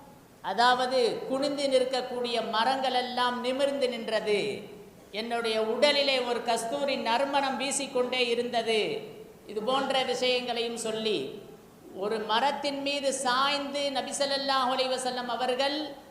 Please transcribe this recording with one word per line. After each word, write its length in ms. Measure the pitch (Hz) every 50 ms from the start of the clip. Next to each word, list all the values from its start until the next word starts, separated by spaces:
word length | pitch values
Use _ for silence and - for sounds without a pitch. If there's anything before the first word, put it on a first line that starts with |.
| - - - - - - - -
அதாவது 840 | - 170 196 208 240 247 254 247 254 254 262 254 240 208 - - - -
குனிந்து 360 | 262 269 285 294 285 277 285 262
நிற்கக்கூடிய 840 | 262 254 247 247 262 247 240 - 247 247 240 240 233 226 214 208
மரங்கள் 440 | 208 214 233 254 269 269 262 254 247
எல்லாம் 480 | 247 240 240 240 247 247 247 240 233
நிமிர்ந்து 480 | 226 254 262 269 285 277 277 262 254 240
நின்றது, 800 | 240 226 226 226 220 208 196 208 208 196 160 139 127 - - - - - - - - - - -
என்னுடைய 500 | - 202 226 233 240 233 233 226 220 220
உடலிலே 680 | 220 220 240 240 285 294 285 285 277 269 262 254 247 240
ஒரு 160 | 240 - -
கஸ்தூரி 520 | 233 233 226 - - 285 285 285 277 262
நறுமணம் 640 | 233 226 226 226 247 277 277 285 277 277 269 254 226
வீசிக்கொண்டே 680 | 262 277 254 - 277 262 - 247 247 247 247 254 247 233
இருந்தது, 540 | 233 233 240 240 226 233 220 220 226 214 196 165 143 - - - - - - - - - - -
இது 160 | 202 214 202
போன்ற 400 | 240 262 277 269 262 269 262 262
விஷயங்களையும் 760 | 247 247 - 254 254 247 247 247 240 233 233 233 233 233 226
சொல்லி, 640 | - 226 214 220 220 220 202 156 131 131 - - - - - - - - - - - - -
ஒரு 240 | 190 190 214 226 220
மரத்தின் 640 | - - 214 233 262 285 294 - - 285 277 269
மீது 320 | 277 285 285 285 277 277 262
சாய்ந்து 760 | - 247 247 247 262 269 277 285 285 277 269 254 285 285 285
நபி 200 | 269 254 233 269
ஸல்லல்லாஹு 580 | 240 - 277 269 277 269 269 269 269 269 254 247
அலைஹி 260 | 262 254 262 254 254 247
வஸல்லம் 280 | 254 254 240 254 247
அவர்கள் 760 | 240 233 233 254 247 247 247 269 277 294 302 302 294 - - - -